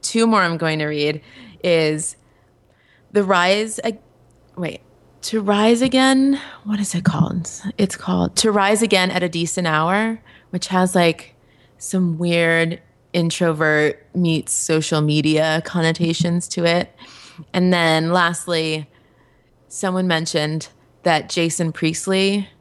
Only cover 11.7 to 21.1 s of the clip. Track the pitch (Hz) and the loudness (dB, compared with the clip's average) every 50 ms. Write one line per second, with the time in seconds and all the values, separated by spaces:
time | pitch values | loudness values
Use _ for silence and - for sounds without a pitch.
11.7 | _ _ - - - 190 185 175 165 156 175 175 170 170 170 165 165 165 165 165 | _ _ -12 -6 -2 -2 0 0 -2 -2 -2 0 0 2 2 2 2 2 0 0
12.7 | 170 - _ _ _ _ _ _ _ 180 170 170 - - 180 170 160 151 160 156 | -2 -8 _ _ _ _ _ _ _ -2 0 0 0 0 0 0 0 0 0 2
13.7 | 151 151 151 151 - - _ _ _ 180 180 165 160 151 - - - - - - | 2 2 2 0 0 -4 _ _ _ -2 0 0 0 0 -2 -4 -6 -6 -2 0
14.7 | 160 156 151 - - 156 151 151 147 151 147 156 156 156 156 160 156 160 160 - | 0 0 0 0 0 0 2 2 2 2 2 2 2 2 2 0 0 -2 -2 -4
15.7 | - 180 160 160 165 - 170 165 165 - - 175 170 175 170 - - - 170 170 | -4 0 0 0 0 0 -2 -2 -2 -2 -2 0 0 -2 -4 -6 -6 -2 0 2
16.7 | 170 175 - - _ _ - - - - - - - - 160 _ - 185 180 180 | 2 0 0 -4 _ _ -20 -20 -20 -20 -20 -20 -20 -20 -20 _ -2 0 2 2
17.7 | 180 175 170 165 160 160 160 165 175 185 175 170 175 160 - - 175 160 160 160 | 4 4 4 4 2 2 2 2 2 2 2 2 0 -4 -6 -4 -2 -2 -2 -2
18.7 | 156 156 151 - _ _ _ _ _ _ _ _ _ _ _ _ _ _ _ _ | -4 -4 -6 -10 _ _ _ _ _ _ _ _ _ _ _ _ _ _ _ _
19.7 | - - - 190 185 185 185 185 170 160 165 160 - 165 151 151 156 160 147 - | -12 -6 -4 -2 -2 -2 0 0 0 0 -2 -2 -2 -2 -2 -2 -4 -6 -8 -10
20.7 | _ _ _ _ _ _ _ 180 | _ _ _ _ _ _ _ 0